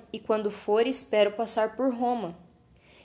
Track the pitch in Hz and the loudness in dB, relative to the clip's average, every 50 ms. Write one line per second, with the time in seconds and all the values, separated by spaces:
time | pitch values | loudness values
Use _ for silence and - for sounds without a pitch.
0 | - - - 214 - - 220 214 208 208 196 - - - 208 220 233 262 262 - | -10 -14 -14 -8 -2 -2 0 0 0 -4 -6 -4 -2 2 2 2 2 2 0 -4
1 | - - - 214 208 202 202 - 196 190 - 226 214 226 - - 262 269 240 233 | -4 0 4 4 4 4 2 -2 -4 -2 -2 -2 -2 -2 -2 -2 -2 0 0 0
2 | 247 240 247 233 196 170 170 - - - _ _ _ _ _ _ _ _ - - | -2 -2 -2 -2 -4 -8 -10 -12 -20 -20 _ _ _ _ _ _ _ _ -20 -20
3 | - | -14